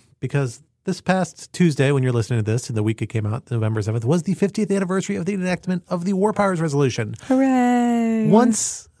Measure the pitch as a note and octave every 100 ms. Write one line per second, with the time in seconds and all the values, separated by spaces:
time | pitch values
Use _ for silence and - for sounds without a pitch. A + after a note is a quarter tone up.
0 | _ _ B2+ C#3+ C3 - _ _ - F3+
1 | - F#3+ F3+ - - - F3 C#3 C#3 C#3+
2 | B2+ A#2+ G#2+ A#2+ G#2+ A2+ - A2 G#2+ A2
3 | G#2+ A2+ G#2 A#2+ - A#2 A2 A2 G2+ A2+
4 | A2+ F3 E3 F#3 G3+ G3 G#3+ G3 F#3+ F#3+
5 | F3+ G3+ F3 G3+ F#3 F3 - F#3 - F#3
6 | F3 F#3+ G#3 G#3 G3+ F3+ E3 C#3 C#3 G#2+
7 | A2 A2+ - C4 C4+ B3+ B3 B3 A#3+ A#3
8 | A3+ A3+ A3 G3+ A3+ A3 - - - _